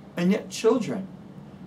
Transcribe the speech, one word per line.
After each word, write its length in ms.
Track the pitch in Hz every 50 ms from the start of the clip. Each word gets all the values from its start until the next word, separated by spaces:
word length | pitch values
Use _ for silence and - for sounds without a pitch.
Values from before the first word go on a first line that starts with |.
| - - -
And 140 | - 175 180
yet 180 | 202 - - -
children, 600 | - - - 220 254 262 - - 120 - 190 - - - - - - - - - - - -